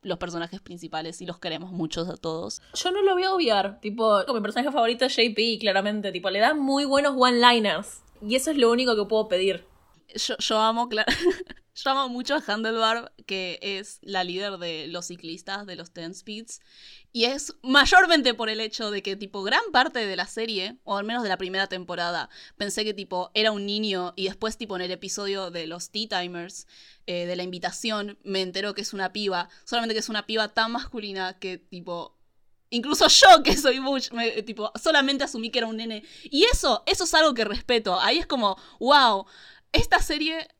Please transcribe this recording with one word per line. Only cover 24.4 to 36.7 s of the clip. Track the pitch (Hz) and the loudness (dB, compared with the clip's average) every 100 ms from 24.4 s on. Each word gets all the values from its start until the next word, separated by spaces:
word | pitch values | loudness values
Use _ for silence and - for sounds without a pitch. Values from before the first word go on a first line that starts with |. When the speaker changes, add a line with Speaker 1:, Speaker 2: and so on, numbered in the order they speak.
| 220 214 | -6 -6
Speaker 1:
tipo, | 214 185 | -8 -8
en | |
el | 180 | -6
episodio | 180 190 202 202 196 185 | -8 -8 -8 -6 -6 -6
de | 170 160 | -8 -10
los | 170 - | -12 -10
Tea | 208 220 | -8 -4
Timers, | 190 180 175 170 - - - - _ - | -4 -4 -8 -12 -14 -20 -20 -20 _ -8
eh, | 175 175 | -6 -4
de | 180 | -6
la | |
invitación, | 180 180 180 - 226 214 208 202 | -6 -6 -8 -6 -4 -4 -6 -10
me | 208 190 | -6 -4
entero | 185 185 202 | -2 -4 -4
que | 196 | -6
es | - | -8
una | 196 185 | -4 -4
piba, | 208 202 180 175 - | -4 -2 -2 -4 -12
solamente | - 240 233 | -6 -4 -2
que | 220 | -2
es | 214 | -4
una | 214 202 | -6 -4
piba | 220 214 | -2 0
tan | 226 226 | 0 0
masculina | 233 - 233 208 190 185 185 | -2 -8 -10 -8 -6 -6 -6
que, | 190 180 | -10 -10
tipo, | - 175 175 170 - _ _ _ _ _ _ | -12 -14 -10 -10 -10 _ _ _ _ _ _
incluso | 240 254 - 320 | -4 -2 4 6
yo, | - 381 320 | 10 12 12
que | - 233 | 10 4
soy | 285 262 | 4 2
Butch, | 269 277 - | 2 -2 -2
me, | 233 233 214 | -4 -4 -4
tipo, | 214 214 214 - | -6 -8 -8 -4
solamente | 330 302 269 277 | 2 2 2 0
asumí | 277 233 226 | -4 -6 -4
que | 247 | -4
era | 226 | -4
un | 220 | -4
nene. | 226 214 - - | -8 -10 -12 -20
Y | - 277 453 | -4 4 4
eso, | 508 311 | 4 2